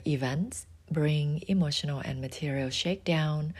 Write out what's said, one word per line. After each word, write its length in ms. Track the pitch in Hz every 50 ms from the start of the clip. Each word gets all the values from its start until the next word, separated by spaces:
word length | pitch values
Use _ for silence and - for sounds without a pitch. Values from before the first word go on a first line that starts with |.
| -
events 640 | - 147 131 131 127 135 151 185 247 - - - - - - - -
bring 520 | 160 156 151 151 151 151 147 147 147 160 -
emotional 540 | - 196 190 170 147 147 - - 147 143 135
and 200 | - - 139 131
material 500 | 131 131 - - - 147 135 139 135 127
shakedown 840 | 131 - - 170 185 190 - - 170 160 156 151 151 151 151 156 165 -